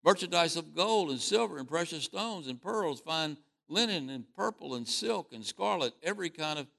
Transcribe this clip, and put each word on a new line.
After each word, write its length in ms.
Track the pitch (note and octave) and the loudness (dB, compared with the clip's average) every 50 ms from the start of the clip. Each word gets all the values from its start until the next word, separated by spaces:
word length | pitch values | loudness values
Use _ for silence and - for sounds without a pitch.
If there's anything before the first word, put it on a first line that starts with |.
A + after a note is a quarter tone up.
| - | 8
Merchandise 500 | E3 G3 F#3+ F#3 E3+ F3 E3+ E3+ E3 D3 | 6 6 6 2 0 4 4 4 4 2
of 180 | E3+ D#3+ - A2+ | -2 -6 -6 0
gold 360 | D#3+ F#3 A3 A3+ G#3+ F#3 D3+ | 0 2 4 4 4 4 2
and 100 | C3+ B2 | -2 -2
silver 380 | - - G3 A3 A#3 G#3 E3 | 0 2 2 2 2 2 -2
and 100 | C#3+ C3 | -8 -6
precious 380 | B2 D3 E3 E3+ E3 E3 D3+ C3 | -2 0 0 0 0 -4 -6 -6
stones 420 | - - F#3+ G#3+ A#3 G#3+ F3+ D3 | -6 -4 -4 -4 -4 -4 -6 -6
and 140 | C3 B2+ A#2+ | -8 -10 -8
pearls, 400 | - F#3+ A3+ A3 G3 D#3 C#3 C#3 | -6 -2 -2 0 0 0 -2 -4
fine 340 | - D#3+ D#3+ D#3+ D#3+ D3+ D3 - _ _ _ _ _ | -4 -4 -2 0 0 -2 -4 -8 _ _ _ _ _
linen 420 | _ D3+ G3+ A#3+ A3+ G3 E3 C3+ C3 | _ 2 2 2 2 2 -2 -2 -4
and 160 | C3+ B2+ A2+ - _ | -6 -8 -8 -10 _
purple 420 | - G3+ A3+ A3 - E3 C#3+ B2+ | -2 -2 -2 -2 -4 -8 -6 -4
and 120 | A#2+ A#2 | -4 -2
silk 460 | - - - G#3+ A3+ A3+ G3 D#3 _ B2 | -2 -2 -2 0 0 0 0 -2 _ -12
and 120 | A2+ G#2+ | -10 -10
scarlet, 480 | - - - G3 G#3 G3+ F3 C#3 A#2+ - _ | -10 -4 0 2 2 2 2 0 -2 -2 _
every 280 | - E3+ G#3 G#3 F#3 E3 | -4 -4 -4 -2 -4 -6
kind 300 | - D#3+ D#3 D3+ D3+ D3+ | -4 -4 -4 -2 -2 -4
of 80 | C3+ A#2 _ | -6 -10 _